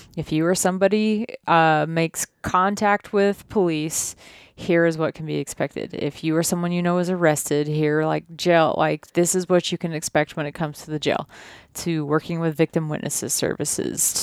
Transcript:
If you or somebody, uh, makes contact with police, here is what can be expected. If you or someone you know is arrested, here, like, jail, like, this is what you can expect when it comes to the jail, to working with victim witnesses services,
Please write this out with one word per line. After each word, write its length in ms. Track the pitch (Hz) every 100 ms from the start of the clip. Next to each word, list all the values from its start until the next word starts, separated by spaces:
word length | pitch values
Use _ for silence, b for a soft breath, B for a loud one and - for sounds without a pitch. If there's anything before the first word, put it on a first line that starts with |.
| B -
If 140 | 151
you 160 | 156 165
or 80 |
somebody, 720 | 185 190 185 190 214 214 214 220 - -
uh, 380 | 165 160 156 156
makes 380 | 165 165 - - _
contact 720 | - 185 190 208 208 202 -
with 360 | 202 202 196 -
police, 640 | 220 180 156 156 - - - B B B
here 320 | - - 170 165
is 120 | 160
what 160 | 156
can 100 | - 156
be 100 | 147
expected. 580 | 139 - 143 - -
If 300 | - 147 -
you 120 | 160 160
or 60 |
someone 300 | 165 175 175
you 100 | 175
know 160 | 175 180
is 120 | 175
arrested, 580 | 185 170 151 - 147 151
here, 360 | 151 151 151
like, 200 | 156 156 - 165
jail, 380 | 175 170 156 -
like, 360 | 156 156 -
this 220 | - 175 185
is 120 | 180
what 220 | 180 -
you 80 | 175
can 140 | 170
expect 440 | 160 - 151 151 -
when 100 | 147
it 60 |
comes 300 | - 156 147
to 60 | -
the 80 | 151
jail, 300 | 143 - - B B B B
to 300 | - 175 160
working 360 | 143 151 - 165
with 160 | 165 151
victim 320 | 160 165 156
witnesses 440 | 151 - - 120
services, 800 | - - - - - - - - -